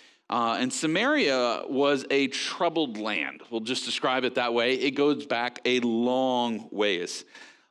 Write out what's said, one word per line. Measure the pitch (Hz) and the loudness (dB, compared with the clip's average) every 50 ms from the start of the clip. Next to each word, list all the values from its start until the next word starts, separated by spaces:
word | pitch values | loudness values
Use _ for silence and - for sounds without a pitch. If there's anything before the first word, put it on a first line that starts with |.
| - - _ _ _ - | -20 -20 _ _ _ -4
Uh, | - 120 117 117 113 87 | -2 0 0 2 0 0
and | 123 127 123 | -2 -2 -2
Samaria | - - 156 160 185 226 277 302 294 214 147 131 127 123 120 113 - - - | -2 -2 0 0 2 2 2 2 2 2 2 2 2 2 0 0 -2 -4 -4
was | 139 127 139 143 143 131 123 - | 0 2 4 4 4 2 0 0
a | 139 139 139 131 | 2 2 2 0
troubled | - - - - - - 185 170 156 165 156 127 110 107 | -2 -4 -6 -6 -4 0 0 0 2 0 -2 -2 -2 -6
land. | 107 110 107 82 71 67 69 - - - | -4 -2 -2 -2 -2 -4 -6 -12 -12 -6
We'll | 120 113 110 | -6 -4 -2
just | 117 127 120 - | -2 -4 -4 -4
describe | 123 110 - - 139 127 131 127 | -6 -6 -2 0 0 0 2 0
it | 123 123 | 0 0
that | 131 123 120 117 | 0 0 0 2
way. | 120 117 127 131 | 2 2 2 2
It | 123 127 143 131 | 2 0 0 2
goes | 131 143 147 147 123 113 | 2 2 2 2 0 -2
back | - 120 117 120 123 - - - | -4 -2 -2 -2 -4 -4 -4 0
a | 123 127 127 | 2 2 2
long | 120 120 113 113 120 123 127 131 131 131 127 123 120 120 113 104 - - | 2 2 2 2 2 2 2 2 2 2 2 2 0 0 -2 -4 -8 -8
ways, | - 98 104 104 95 85 87 85 - - - _ - - - - - _ _ _ | -2 0 0 0 0 0 -2 -6 -8 -10 -12 _ -20 -20 -20 -20 -20 _ _ _